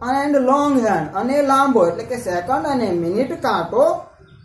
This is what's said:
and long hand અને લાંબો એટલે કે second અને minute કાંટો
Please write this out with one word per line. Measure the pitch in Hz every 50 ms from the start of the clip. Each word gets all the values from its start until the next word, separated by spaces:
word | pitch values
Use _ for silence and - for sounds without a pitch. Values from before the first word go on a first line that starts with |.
| 233 240 262 277
and | 277 294 285
long | 277 254 254 269 285 285 294 277 254
hand | 226 214 196 165 151 151 -
અને | 190 220 247 277 294
લાંબો | 285 269 269 269 277 277 247 220 180
એટલે | 170 170 - 226
કે | - 254
second | 233 - 190 175 175 175 - 262 302 320
અને | 302 277 247 233 202
minute | 175 170 170 170 185 214 269 247 339 330
કાંટો | - 247 208 175 165 - - 226 285 330 339 - - - - _ - _ - -